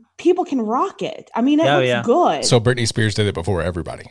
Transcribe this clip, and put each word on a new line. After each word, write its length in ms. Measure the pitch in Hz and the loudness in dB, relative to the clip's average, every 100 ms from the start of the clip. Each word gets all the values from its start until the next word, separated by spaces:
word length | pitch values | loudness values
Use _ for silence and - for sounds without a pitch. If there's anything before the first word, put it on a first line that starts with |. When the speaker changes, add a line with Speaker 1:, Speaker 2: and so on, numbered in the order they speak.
| - - | -20 -4
Speaker 1:
people 280 | 339 359 349 | 0 0 0
can 160 | 262 | -4
rock 400 | 214 254 381 - | -2 -2 -2 -6
it. 300 | 165 - - | -10 -10 -8
I 80 | - | -2
mean, 180 | 262 302 | 2 4
it 60 | 320 | 4
Speaker 2:
Oh, 120 | 143 | 4
Speaker 1:
looks 100 | 127 | 2
Speaker 2:
yeah. 160 | 120 | 0
Speaker 1:
good. 420 | - 311 269 147 110 | 2 2 2 0 2
Speaker 3:
So 140 | 123 | 2
Britney 280 | 110 123 113 | 2 0 -2
Spears 280 | - 107 104 | 0 0 0
did 100 | 104 | -2
it 60 | |
before 280 | - 82 90 | -2 -2 -2
everybody, 420 | 85 87 71 - - | -2 -4 -8 -10 -14